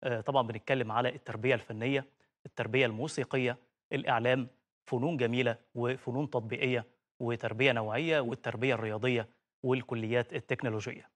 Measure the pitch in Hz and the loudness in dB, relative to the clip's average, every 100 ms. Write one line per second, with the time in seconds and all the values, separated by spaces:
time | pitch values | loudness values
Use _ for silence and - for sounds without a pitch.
0 | 131 120 107 135 120 110 - 135 117 110 | -2 -2 0 2 2 -2 -2 0 2 2
1 | 123 127 - 110 120 123 - 107 120 139 | 0 -2 -10 -4 2 2 0 -4 0 0
2 | 135 _ _ _ - - 113 123 127 110 | -2 _ _ _ -18 -6 -2 2 2 2
3 | 151 - 127 135 123 123 _ _ _ 143 | -4 -4 -2 0 0 -2 _ _ _ -4
4 | - 123 117 131 120 _ _ _ - 123 | 0 2 4 2 0 _ _ _ -4 0
5 | 139 160 120 123 123 113 _ - 120 127 | 0 2 2 2 2 0 _ -4 -2 -2
6 | - 123 147 127 110 117 127 123 113 _ | -4 -4 0 -2 -2 -2 0 0 -2 _
7 | _ _ 120 117 117 113 135 120 107 110 | _ _ -4 -2 -4 2 2 2 0 -2
8 | 160 156 123 127 123 104 131 120 110 107 | 2 2 0 -2 -4 -2 0 0 0 0
9 | 127 120 107 _ _ _ 127 131 117 117 | 0 0 -2 _ _ _ 0 0 0 -4
10 | 110 120 120 - - 123 131 110 104 127 | 0 0 0 -6 -4 -2 0 -2 -4 -10
11 | - | -16